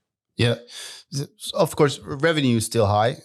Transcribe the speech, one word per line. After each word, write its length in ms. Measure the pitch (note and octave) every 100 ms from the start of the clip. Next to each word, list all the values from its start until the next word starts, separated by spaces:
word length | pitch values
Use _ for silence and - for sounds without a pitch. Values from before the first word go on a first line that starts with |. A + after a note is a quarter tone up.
| _ _ _ -
Yeah. 180 | A#2+ A#2 - - - - - C#3 C#3+ _ - -
Of 200 | E3 -
course, 240 | D3 -
revenue 560 | G2 D3 E3 E3 C3+ A#2
is 100 | G#2+
still 200 | A2+ G2+
high, 320 | G#2 A2+ -